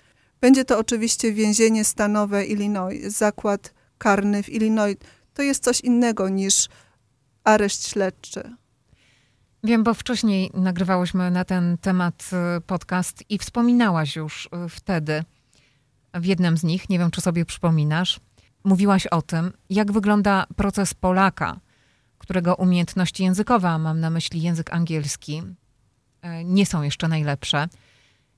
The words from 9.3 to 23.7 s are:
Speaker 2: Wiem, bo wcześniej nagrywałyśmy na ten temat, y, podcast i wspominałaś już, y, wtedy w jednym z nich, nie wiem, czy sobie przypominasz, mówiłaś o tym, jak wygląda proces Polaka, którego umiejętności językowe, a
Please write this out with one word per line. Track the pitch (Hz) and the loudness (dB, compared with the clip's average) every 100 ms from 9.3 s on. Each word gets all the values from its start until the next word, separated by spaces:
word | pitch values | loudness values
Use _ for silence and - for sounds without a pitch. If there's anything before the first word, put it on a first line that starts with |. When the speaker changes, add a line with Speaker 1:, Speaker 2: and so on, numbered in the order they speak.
| _ _ _ | _ _ _
Speaker 2:
Wiem, | 220 233 | 0 2
bo | 220 | 2
wcześniej | 220 - 240 220 196 185 | 0 -2 -2 0 0 0
nagrywałyśmy | - 185 180 185 185 180 185 180 | -2 -2 0 0 0 0 -2 0
na | 180 | -2
ten | 180 185 175 175 | 0 0 0 -2
temat, | 196 180 175 - - 185 175 175 | 0 0 0 -4 -6 -4 -2 -4
y, | |
podcast | - 180 - 180 180 - - | -4 -8 -4 -4 -4 -8 -8
i | 202 | -8
wspominałaś | - 240 240 240 226 165 151 160 | -6 0 2 4 2 2 -2 -6
już, | 156 - - 175 175 | -10 -12 -12 -12 -12
y, | |
wtedy | - - 175 151 156 165 _ _ _ _ _ _ _ _ | -10 -4 -4 -2 -4 -6 _ _ _ _ _ _ _ _
w | 175 | -4
jednym | 175 180 175 165 | 0 2 2 2
z | |
nich, | 165 180 - | 0 -2 -2
nie | 180 | 0
wiem, | 170 | 0
czy | 170 | 0
sobie | 180 170 | -2 -2
przypominasz, | 165 - 170 160 151 156 180 - _ _ _ _ | -2 -2 0 2 2 0 -2 -4 _ _ _ _
mówiłaś | 196 185 202 190 - | 0 2 4 2 2
o | 170 | -2
tym, | - 165 175 - - | -2 -4 -4 -6 -4
jak | 190 208 | 0 2
wygląda | 214 202 208 202 196 - - | 2 2 2 4 2 0 -2
proces | 202 202 190 | -2 0 -2
Polaka, | - 185 185 190 - 143 180 - _ _ _ _ _ | -2 0 2 2 0 -6 -8 -16 _ _ _ _ _
którego | - 185 175 | -6 -2 0
umiejętności | 180 185 175 170 - 180 - | 2 2 2 0 -2 -2 0
językowe, | 185 185 214 247 | 0 0 2 2
a | 180 | 0